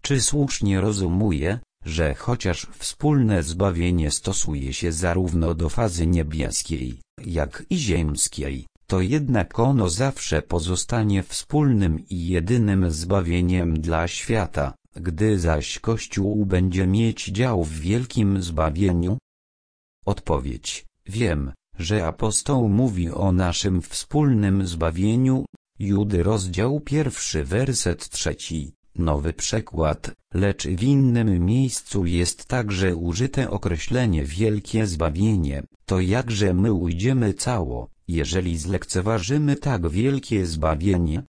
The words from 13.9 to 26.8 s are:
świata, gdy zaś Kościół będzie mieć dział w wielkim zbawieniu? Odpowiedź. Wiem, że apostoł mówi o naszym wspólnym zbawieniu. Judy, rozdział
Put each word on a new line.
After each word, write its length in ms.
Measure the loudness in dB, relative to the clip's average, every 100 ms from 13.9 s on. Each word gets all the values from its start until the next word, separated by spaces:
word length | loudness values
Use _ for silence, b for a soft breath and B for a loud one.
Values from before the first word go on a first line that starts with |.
| 0 0
świata, 680 | -4 -2 -2 -2 -2 -4 -6 _ -8
gdy 420 | -6 0 2 4
zaś 400 | 2 0 -2 -6
Kościół 680 | -2 -2 -2 -2 0 2 2
będzie 400 | 2 2 2 2
mieć 380 | 4 2 0 -6
dział 380 | -2 0 0
w 80 | -2
wielkim 680 | -4 0 0 0 0 2 2
zbawieniu? 760 | -2 0 0 2 2 2 0 -2 _ _ _ _ _ _ _ _ -4
Odpowiedź. 800 | -4 0 -2 -2 -8 -8 -12 -14 _ -10
Wiem, 460 | -2 0 0 -4 -8 _ -10
że 280 | -2 0 0
apostoł 640 | -2 0 0 0 2 4
mówi 420 | 4 2 0 -2
o 220 | 0 2
naszym 500 | 2 2 0 0 0
wspólnym 840 | -2 -10 -2 2 4 4 4 2 0
zbawieniu. 760 | -2 -2 0 0 2 2 2 -2 -14 _ -8
Judy, 440 | 0 2 2 2
rozdział 580 | 2 0 0 -2 0 -2